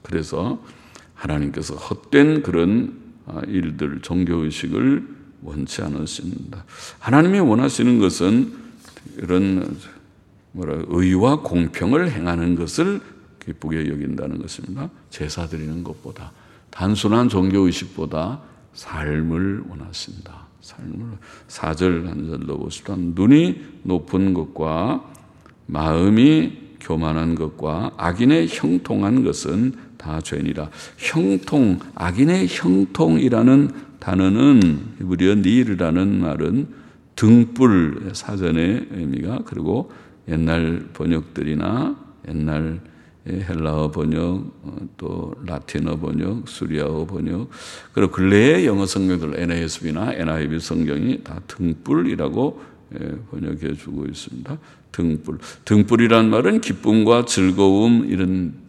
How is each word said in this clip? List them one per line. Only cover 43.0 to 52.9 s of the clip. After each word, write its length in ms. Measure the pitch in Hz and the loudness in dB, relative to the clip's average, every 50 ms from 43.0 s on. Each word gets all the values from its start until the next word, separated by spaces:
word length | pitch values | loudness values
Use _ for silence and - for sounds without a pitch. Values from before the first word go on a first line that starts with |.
| - - _ _ _ | -20 -20 _ _ _
헬라어 600 | - 87 95 101 87 87 82 80 78 76 76 76 76 | -8 -8 -8 -6 -6 -6 -4 -4 -2 -2 -2 -2 -2
번역, 320 | 73 76 78 78 78 80 85 87 90 95 - - - - | -4 -4 -4 -2 -2 -2 -2 -2 -4 -6 -8 -10 -16 -16
어, 160 | - - - - - - - | -16 -16 -14 -14 -14 -16 -14
또 360 | - 90 - 90 87 82 82 - - - | -12 -10 -10 -8 -8 -10 -12 -12 -14 -10
라틴어 500 | 87 80 71 - - - 76 78 82 80 | -10 -10 -10 -10 -8 -6 -4 -4 -4 -4
번역, 500 | 80 80 78 78 78 82 95 110 120 - | -4 -6 -4 -4 -2 -2 -4 -4 -6 -8
수리아어 600 | - - - - - 78 76 71 73 80 78 80 | -12 -10 -8 -6 -4 -4 -4 -2 -4 -4 -4 -6
번역, 420 | - 95 82 82 82 85 95 120 135 - - - - - - - - _ | -6 -6 -6 -6 -4 -6 -6 -8 -10 -14 -18 -18 -18 -18 -20 -20 -4 _
그리고 180 | - 104 87 | 0 0 2
근래의 560 | - - 92 95 101 101 113 139 165 185 175 | 2 2 4 6 8 8 8 8 6 4 2
영어 180 | 127 101 98 98 | 2 2 0 -2
성경들, 540 | 90 - 98 95 92 90 87 80 76 73 82 | -2 0 0 0 2 0 0 -2 -4 -4 -4
엔에이에스비나 760 | 87 85 85 85 82 80 - - 87 80 76 82 107 127 - | -4 -2 -2 -2 -4 -4 -6 -8 -6 -6 -4 -4 -4 -4 -4
엔아이브이 460 | - 82 78 80 80 76 73 78 82 | -4 -4 -2 -2 -2 -2 -2 -4 -6
성경이 640 | - - - 85 82 73 71 73 92 123 - - - | -6 -4 -2 -2 0 0 -2 -2 -2 -2 -2 -4 -8
다 160 | - 82 90 - | -14 -14 -14 -14
등불이라고, 1120 | - - - 90 85 80 - - 120 139 165 175 - - 85 80 67 78 107 127 151 - - - - - - - _ | -16 -8 -4 -2 -2 -2 -4 -2 -2 0 0 0 0 -2 -2 -4 -2 0 -2 -2 -2 -4 -8 -20 -20 -20 -20 -20 _